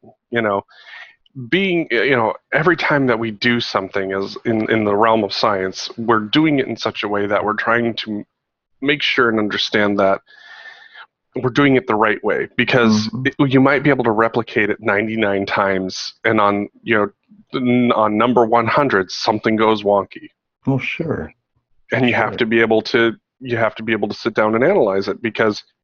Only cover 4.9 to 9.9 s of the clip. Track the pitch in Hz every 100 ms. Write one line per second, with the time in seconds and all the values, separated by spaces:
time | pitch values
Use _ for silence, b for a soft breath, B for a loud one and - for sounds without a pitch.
4.9 | 101 113 113 101 - 117 98 95 - -
5.9 | - 113 113 104 143 156 143 117 113 113
6.9 | - 104 101 101 101 104 104 113 117 117
7.9 | 104 113 104 - _ _ _ _ _ 139
8.9 | 147 - - 120 110 104 104 - 110 104